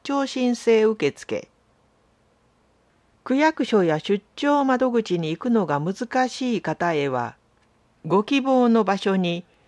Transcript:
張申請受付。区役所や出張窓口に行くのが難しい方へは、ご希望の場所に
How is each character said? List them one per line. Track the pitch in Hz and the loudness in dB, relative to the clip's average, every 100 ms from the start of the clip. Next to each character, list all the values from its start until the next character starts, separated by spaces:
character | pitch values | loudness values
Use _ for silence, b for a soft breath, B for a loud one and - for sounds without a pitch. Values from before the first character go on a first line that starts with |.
張 | - 277 269 | -4 -4 -2
申 | 262 247 240 | -2 -2 0
請 | - 226 | 2 4
受 | 220 220 143 | 4 2 -2
付。 | - - 107 - _ _ _ _ _ _ _ _ _ _ _ _ _ _ _ _ _ | -4 -8 -8 -8 _ _ _ _ _ _ _ _ _ _ _ _ _ _ _ _ _
区 | - 262 | -2 2
役 | 311 320 | 2 0
所 | 254 214 | 0 2
や | 175 156 | 2 0
出 | - 196 _ - | -2 -4 _ -4
張 | 285 285 269 | 0 2 2
窓 | 254 254 | 2 2
口 | 240 220 175 | 0 -2 -2
に | 156 | -2
行 | 160 | -4
く | 247 | 0
の | 233 | 0
が | 160 143 | 2 -2
難 | 160 196 247 262 254 | -2 -6 -4 -2 -2
し | - 254 208 | -2 -4 -2
い | |
方 | 160 156 175 | -4 -2 -2
へ | 156 139 | 0 -2
は、 | 127 117 - _ _ _ _ _ _ | -2 -6 -10 _ _ _ _ _ _
ご | 165 185 | 0 0
希 | 214 277 | 2 0
望 | 262 262 240 | 2 2 4
の | 226 | 2
場 | 190 196 | 2 -2
所 | 202 190 | 0 0
に | 180 170 - b | -2 -4 -10 b